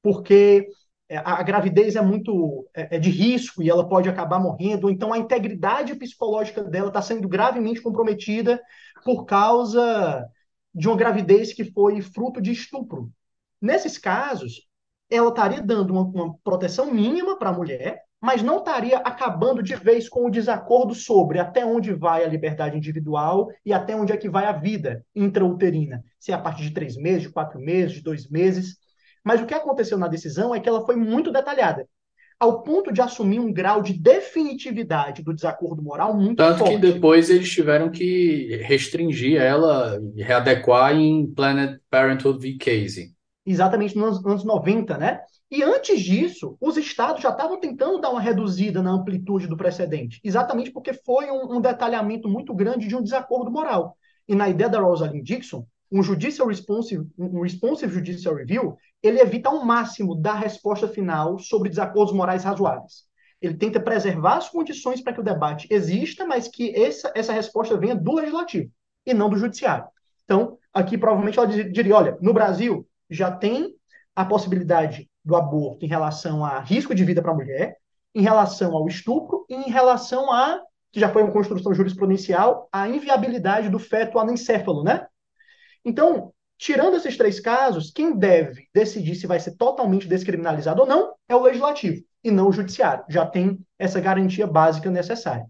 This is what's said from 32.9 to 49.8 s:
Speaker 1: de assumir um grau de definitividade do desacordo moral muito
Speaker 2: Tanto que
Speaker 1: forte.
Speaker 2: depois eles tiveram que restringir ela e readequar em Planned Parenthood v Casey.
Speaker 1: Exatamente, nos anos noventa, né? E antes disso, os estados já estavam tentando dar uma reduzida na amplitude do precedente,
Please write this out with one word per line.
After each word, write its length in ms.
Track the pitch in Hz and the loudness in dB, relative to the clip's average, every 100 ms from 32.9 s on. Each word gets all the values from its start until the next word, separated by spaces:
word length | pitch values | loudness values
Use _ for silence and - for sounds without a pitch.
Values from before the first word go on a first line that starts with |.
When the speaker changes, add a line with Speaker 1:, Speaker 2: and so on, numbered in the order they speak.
Speaker 1:
de 80 | 202 | 0
assumir 400 | 240 - 202 214 | 0 0 0 0
um 120 | 233 | 0
grau 300 | 180 185 214 | 0 2 2
de 100 | 190 | 0
definitividade 1300 | 175 165 349 - 330 302 262 262 226 185 156 143 143 | 2 6 6 4 -4 -4 -4 -8 -8 -2 -2 -2 -6
do 140 | 160 | -8
desacordo 480 | 156 165 - 170 156 | -6 -6 -6 -8 -8
moral 340 | 151 143 196 214 | -8 -4 -2 2
muito 200 | 196 233 | 0 4
Speaker 2:
Tanto 260 | 165 170 | 4 6
que 80 | 208 | 4
Speaker 1:
forte. 220 | 208 185 | 6 4
Speaker 2:
depois 360 | 175 160 165 165 | 6 8 8 8
eles 220 | 180 180 | 4 4
tiveram 400 | - 151 151 165 | 0 4 4 2
que 680 | 170 180 185 175 151 120 113 | -2 0 2 2 2 -4 -8
restringir 800 | 110 139 - 170 170 127 127 151 | 0 0 0 -2 -2 0 2 4
ela 560 | 131 143 160 139 117 104 104 | 4 4 4 2 0 -4 -8
e 80 | 107 | -8
readequar 720 | 101 123 123 127 - 123 135 | 0 2 4 2 4 6 6
em 320 | 151 156 156 143 | 6 4 4 0
Planned 540 | - 139 139 139 135 _ | 0 2 2 -2 -6 _
Parenthood 480 | 131 135 131 139 131 | 2 4 2 0 0
v 180 | 127 131 | -6 -6
Casey. 600 | - 113 104 98 87 _ _ _ | -2 0 -2 -8 -14 _ _ _
Speaker 1:
Exatamente, 540 | - 180 185 208 208 208 | -4 0 2 2 -2 -2
nos 260 | 214 185 | -2 -2
anos 200 | 196 202 | -2 -2
noventa, 520 | 202 202 156 226 208 143 | 0 -2 0 0 -2 -2
né? 260 | 160 - - _ _ | -2 -4 -10 _ _
E 100 | 277 | -2
antes 400 | 285 523 539 359 | 2 2 2 0
disso, 560 | 180 202 349 - 143 - | 2 0 0 -4 -14 -6
os 160 | 285 311 | -4 -2
estados 440 | 294 - 240 - | -6 -2 -2 0
já 100 | 262 | -2
estavam 280 | - 330 359 | -2 -4 -4
tentando 420 | 311 254 285 381 | -8 -4 -2 -2
dar 100 | 302 | -2
uma 100 | 247 | -2
reduzida 600 | 214 202 214 180 208 185 | 0 0 -2 -2 -2 -2
na 120 | 185 | 0
amplitude 560 | 190 190 185 - 196 180 | -2 -2 -6 -4 -4 -4
do 80 | 160 | -4
precedente, 640 | 185 175 | -4 -4